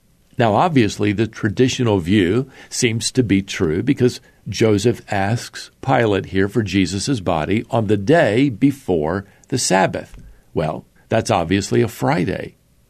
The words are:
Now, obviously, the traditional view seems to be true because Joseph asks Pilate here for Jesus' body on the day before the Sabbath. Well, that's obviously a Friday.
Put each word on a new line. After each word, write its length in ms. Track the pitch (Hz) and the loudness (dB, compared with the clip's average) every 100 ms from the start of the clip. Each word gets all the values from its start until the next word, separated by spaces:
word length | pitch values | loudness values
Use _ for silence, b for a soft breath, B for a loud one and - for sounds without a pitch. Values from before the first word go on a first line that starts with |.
| _ _ _ - | _ _ _ -2
Now, 160 | 117 | 2
obviously, 580 | 104 175 143 104 - 104 | 2 2 2 2 0 -2
the 140 | 101 110 | 0 -4
traditional 760 | - 110 98 131 127 117 101 | -4 -2 0 0 0 0 0
view 500 | 82 107 85 113 131 B B | 2 2 4 0 -4 B B
seems 420 | - 120 110 - | -4 -2 -2 -2
to 100 | - | 0
be 180 | 113 98 | 2 0
true 400 | 98 - 87 82 | -2 -4 -2 0
because 400 | 123 131 123 - b b - | -2 0 0 -2 b b -10
Joseph 540 | 98 113 104 117 113 - | 0 2 2 0 -2 -4
asks 640 | 101 98 117 - - - _ | -4 -2 -2 -6 -16 -18 _
Pilate 460 | - 135 113 98 - | 0 2 2 0 0
here 220 | 95 98 | 0 0
for 120 | 123 | 0
Jesus' 580 | 101 95 87 98 139 131 | 0 0 0 -2 -4 -4
body 460 | 90 82 76 107 - | -2 -2 0 -4 -2
on 160 | 120 104 | -2 0
the 100 | 104 | 0
day 520 | 98 170 131 113 143 | 2 4 4 2 0
before 760 | 104 143 139 - 87 76 95 b b _ | 2 0 0 -2 -2 0 -2 b b _
the 100 | 127 | -4
Sabbath. 600 | - 185 180 85 - - b b b | 0 2 2 -2 -10 -18 b b b
Well, 320 | - 78 64 - b - | -4 -4 -6 -12 b -4
that's 240 | 113 - | -2 2
obviously 500 | 101 82 98 98 120 | 0 2 0 0 0
a 60 | 117 | 0
Friday. 720 | - 131 165 127 78 80 - _ _ | -2 -2 0 -2 -4 -8 -16 _ _